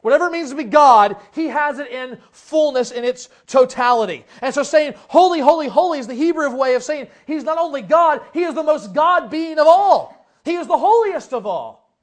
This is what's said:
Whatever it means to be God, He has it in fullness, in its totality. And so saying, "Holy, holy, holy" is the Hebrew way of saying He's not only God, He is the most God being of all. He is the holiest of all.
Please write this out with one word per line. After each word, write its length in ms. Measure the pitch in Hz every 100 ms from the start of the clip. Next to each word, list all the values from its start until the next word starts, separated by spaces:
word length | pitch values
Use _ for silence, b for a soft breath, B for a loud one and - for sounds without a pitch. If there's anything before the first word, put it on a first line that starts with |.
Whatever 260 | 220 294 349
it 40 |
means 180 | 339 285
to 60 |
be 80 | 277
God, 540 | 233 302 285 226 208 202 B
He 140 | - 320
has 300 | 254 294 254
it 140 | 269
in 260 | 254 254 233 b
fullness, 600 | _ _ 311 302 254 247
in 120 | 240
its 240 | 240 254 - b _
totality. 760 | 262 254 - 247 240 208 143 _ B
And 140 | 254
so 80 | 269
saying, 300 | 277 311 294 - B
"Holy, 320 | 320 370 339
holy, 260 | 262 330 277
holy" 320 | 202 359 302
is 80 | 226
the 60 |
Hebrew 420 | 247 330 320 285
way 200 | 254 262
of 80 | 247
saying 240 | 254 302 254 b -
He's 160 | 311
not 140 | 269 330
only 240 | 339 277
God, 400 | 185 320 330 285 -
He 120 | 320
is 120 | 349
the 80 | 294
most 300 | 302 302 208
God 360 | 185 330 349 240
being 300 | 311 330 311
of 80 | 302
all. 580 | 359 403 247 135 - _ _
He 100 | 277
is 120 | 349 262
the 100 | 311
holiest 560 | 359 466 427 330 -
of 120 | 247
all. 480 | 202 170 117 - _ _